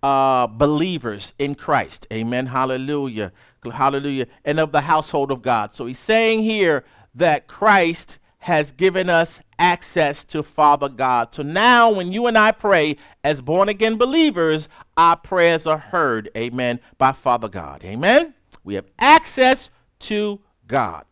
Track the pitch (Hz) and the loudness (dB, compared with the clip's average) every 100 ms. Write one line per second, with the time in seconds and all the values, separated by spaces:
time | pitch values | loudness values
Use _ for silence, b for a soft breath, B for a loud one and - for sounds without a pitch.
0 | 139 135 135 131 123 110 143 151 180 170 | 0 2 2 2 -2 0 0 0 -2 -4
1 | 120 101 - _ 143 143 - 143 95 - | -8 -10 -14 _ -8 -6 -2 -2 -2 -12
2 | - 110 113 123 131 131 135 131 135 147 | -12 -8 -6 -6 -4 -4 -4 -4 -6 -6
3 | 139 110 98 b b b 120 123 135 139 | -6 -8 -10 b b b -14 -2 -2 0
4 | 143 135 123 b - 156 156 151 143 160 | -6 -6 -8 b -6 -2 0 -2 0 -2
5 | 156 156 139 131 120 117 104 - 123 127 | 0 -4 -4 -4 -2 -2 -4 -10 -12 -12
6 | - 220 226 220 220 220 185 147 b b | -2 0 2 0 -2 0 0 0 b b
7 | b 123 165 147 _ - 214 202 170 165 | b -2 0 0 _ -2 4 4 2 -4
8 | - - _ _ - 165 143 - 185 185 | -14 -20 _ _ -2 -2 -2 0 0 0
9 | 180 170 165 - _ - 175 175 - - | 0 0 0 -6 _ -2 0 0 -4 -2
10 | 147 - - 156 147 - 147 143 139 123 | -2 -2 -10 -8 -8 2 4 4 0 -4
11 | 131 127 117 - 143 170 233 247 233 208 | -2 0 -2 -6 -6 0 4 6 4 2
12 | 180 196 240 226 214 214 214 185 151 147 | -4 -2 0 2 2 0 0 2 2 -4
13 | b b 143 147 127 170 196 196 220 226 | b b -4 -4 -2 0 0 0 -2 0
14 | 247 311 311 180 160 156 151 B B - | 0 2 2 2 0 0 -4 B B 2
15 | 170 170 - 185 170 165 160 156 - 180 | 4 2 -2 2 2 2 0 -4 -2 -2
16 | 147 113 107 110 120 123 123 123 b b | 0 -2 -6 -8 -6 -4 -4 -4 b b
17 | 131 135 - 120 110 92 76 69 90 107 | 0 0 -2 -2 -2 -10 -14 -16 -12 -4
18 | 170 254 330 _ _ - - 196 - - | 2 2 2 _ _ -20 -8 -8 -8 -2
19 | 247 311 - - 254 262 - _ _ _ | 6 6 4 0 2 2 -4 _ _ _
20 | - 208 208 202 _ _ _ 131 107 80 | -6 -4 -4 -6 _ _ _ -2 -2 -8
21 | - | -18